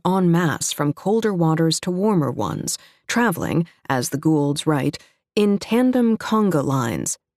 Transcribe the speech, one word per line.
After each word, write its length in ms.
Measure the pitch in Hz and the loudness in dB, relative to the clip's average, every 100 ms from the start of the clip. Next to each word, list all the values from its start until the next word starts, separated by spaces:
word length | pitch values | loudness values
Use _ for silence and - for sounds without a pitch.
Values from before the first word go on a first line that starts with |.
| 180 | 0
en 260 | 190 175 | 2 2
masse 400 | 170 170 - - | 2 2 -2 -4
from 220 | - 147 | -4 -4
colder 400 | - 190 226 220 | -2 -2 0 0
waters 460 | 180 160 160 165 156 | 0 0 2 0 0
to 100 | 180 | -4
warmer 400 | 180 214 190 135 | -2 0 2 0
ones, 460 | 117 104 - - - - _ - | -2 -4 -6 -6 -10 -12 _ -6
traveling, 600 | 233 233 170 - 160 170 _ - | -2 0 -2 -2 -2 -4 _ -6
as 220 | 131 139 | -4 -2
the 80 | 135 | -2
Goulds 480 | 156 156 143 143 156 | 0 2 2 0 0
write, 320 | 147 139 - - _ _ - | 0 0 -4 -12 _ _ 0
in 240 | 208 202 | 2 0
tandem 580 | - 233 254 254 233 220 | 0 2 4 4 2 0
conga 460 | - 220 202 156 | 0 0 2 2
lines, 540 | 135 135 117 78 - - _ | 0 0 0 -2 -6 -8 _